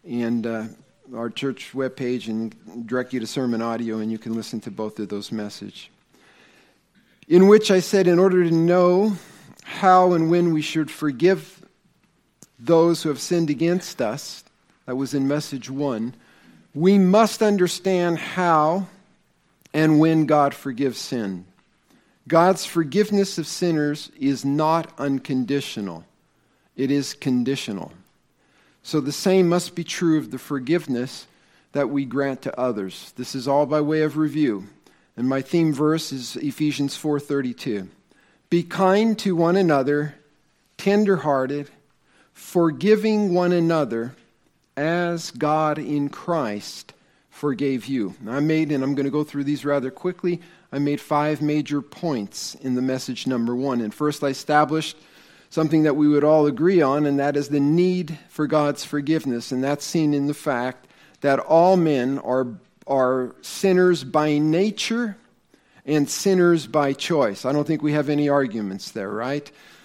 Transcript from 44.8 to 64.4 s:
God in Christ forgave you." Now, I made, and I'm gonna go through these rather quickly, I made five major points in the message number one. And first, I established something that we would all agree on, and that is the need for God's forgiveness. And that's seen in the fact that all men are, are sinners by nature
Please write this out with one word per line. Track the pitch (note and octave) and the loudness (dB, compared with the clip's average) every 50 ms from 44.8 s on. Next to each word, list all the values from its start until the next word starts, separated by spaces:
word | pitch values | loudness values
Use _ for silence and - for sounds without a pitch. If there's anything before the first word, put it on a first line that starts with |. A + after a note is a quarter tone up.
| D3 D#3+ E3+ F3 F3 E3+ E3+ E3 D#3+ - | -2 -2 -2 -2 -2 -4 -4 -6 -8 -12
God | - - D3+ D3+ D3+ D#3 D#3 D3+ D3 D#3 | -6 -4 0 0 2 2 0 0 -2 -4
in | C3+ - D3 D3 C#3+ C#3 | -4 -4 -2 -2 -2 -4
Christ | - - - - E3+ D#3+ C3+ G#2+ G#2 G#2 - - - - - - - _ _ _ _ _ _ _ | -6 -10 -6 -4 -2 -2 -2 -4 -6 -8 -10 -12 -16 -16 -20 -20 -20 _ _ _ _ _ _ _
forgave | _ - - D3 C3 G#2 C#3+ C#3 C3+ B2 G#2 | _ -6 -4 -4 -2 -2 -2 -2 -2 -4 -6
you." | C3 C3+ B2 G#2 F#2 F#2+ - | -4 -4 -4 -4 -4 -8 -12
Now, | A2+ A2 | -12 -6
I | B2 C#3+ | -4 -2
made, | D3 D#3 D#3 D#3 D#3+ C#3+ | 0 2 2 0 0 0
and | D3+ C3+ | -2 -2
I'm | C3 C#3 C#3+ | -2 -2 -2
gonna | C#3+ C#3 C#3 | -2 -2 -2
go | C3 D3+ | -2 -4
through | D3+ D3 - C#3+ C#3 | -4 -4 -6 -6 -4
these | C#3+ D3 C3 C3+ | -4 -4 -4 -2
rather | D3 C#3+ C#3+ B2 C3 | -2 -2 -2 -2 -6
quickly, | B2+ - - F3+ F3 - - F3 F3 E3+ - - - _ _ _ | -10 -6 -8 -8 -6 -4 -4 -4 -4 -4 -8 -20 -20 _ _ _
I | - C#3 | -4 -2
made | C#3+ C#3+ D3 C#3+ | -2 -2 -2 -4
five | - - D#3 D3 D3 D3+ D3+ C#3 | -4 -2 0 0 0 0 -2 -2
major | D3+ D3 D3+ D3+ C#3+ - D3 C#3+ | -2 0 0 -2 -2 -2 -4 -6
points | - - - - - E3+ C#3+ A2+ G2+ G2 - - - - - | -6 -8 -14 -8 -4 -4 -4 -4 -6 -8 -10 -12 -12 -12 -14
in | - - C3 B2 | -10 -4 -4 -2
the | B2 | -2
message | B2+ C3 C3 - - - B2 - - | -2 -2 -4 -4 -6 -8 -10 -6 -4
number | C3 C3 A#2+ A#2 A#2 B2 | -4 -2 -2 -2 -2 -2
one. | B2 C3+ C#3 B2+ A#2+ | -2 -2 -2 -2 -2
And | A2+ G#2 | -4 -4
first, | - - D3+ D3+ D3 - D3+ | -4 -4 -4 -4 -2 -2 -4
I | C#3 | -4
established | C3+ - - - D3+ D3 D3+ C3+ D#3 D#3+ D#3 - - - _ _ _ - - - - - _ _ | -4 -4 -4 2 2 2 2 2 0 -4 -4 -6 -12 -16 _ _ _ -20 -20 -20 -20 -20 _ _
something | - D#3+ D#3+ D3 D#3+ D#3 | -2 -2 0 2 4 4
that | D#3 D#3 C3+ | 4 4 2
we | D3+ D3+ D3 | 4 4 4
would | D3 D3 C#3+ | 4 4 6
all | D3+ D#3 D#3 D3 | 6 6 6 4
agree | D3 B2+ A2+ D#3 F3+ G3 F3 | 2 2 2 2 4 6 6
on, | D3 C3 C#3 D3+ D3+ | 4 4 2 2 2
and | C#3+ C#3+ C#3 | 0 0 0
that | C#3 C#3+ C#3+ | 0 0 0
is | C#3+ C#3+ C#3+ | -2 -2 0
the | D3 D3 | 0 0
need | C#3+ C#3+ D#3 F3 F3+ F#3 F#3 F3+ F3 D3+ D#3+ - - _ | 2 4 4 4 4 2 2 -2 -4 -6 -10 -14 -14 _
for | - - D3+ | -6 -4 -2
God's | C3+ D#3+ D3+ D3 D3 C#3 - | 0 2 2 2 0 -2 -6
forgiveness. | - - - D3 C#3+ C#3+ D#3+ D#3 - C#3 A#2+ A#2 A2+ - | -8 -6 -6 -4 -2 0 -2 -2 -2 -4 -6 -6 -6 -6
And | C3 B2+ | -4 -4
that's | C3 C#3 D3 C#3+ - | -2 -2 -4 -4 -6
seen | - - E3+ D#3 D3 D3 | -4 -2 0 0 2 0
in | C#3+ C#3 | 0 -2
the | C#3+ D3 | -2 -6
fact | - - D#3 C3+ A#2+ B2 B2+ B2 - _ _ _ _ - _ _ _ | -4 -4 -4 -2 -2 -4 -6 -8 -10 _ _ _ _ -20 _ _ _
that | - C#3+ C3+ C3 | 0 0 0 0
all | - - D#3+ E3 F3 F#3 F#3+ | 2 4 4 6 6 6 6
men | F3+ E3 D#3 D3 C3 A#2+ C3 C#3 C#3 | 4 4 2 2 2 0 -2 -4 -4
are, | - A#2 B2+ C3 C3 A#2+ A2+ - _ _ _ _ _ | -4 -2 -2 -2 -2 -4 -8 -14 _ _ _ _ _
are | - C#3 C3+ B2+ B2+ C3 C3 B2+ A#2 - - | -2 0 2 2 2 2 0 -2 -6 -10 -16
sinners | - - - - - G3 F#3 F3+ F3+ F3+ F3 D3 C3 | -16 -14 -6 0 2 4 4 6 6 4 4 2 -2
by | A#2+ - D#3 D3+ D3+ D3 | -2 0 0 2 2 2
nature | D3 | 2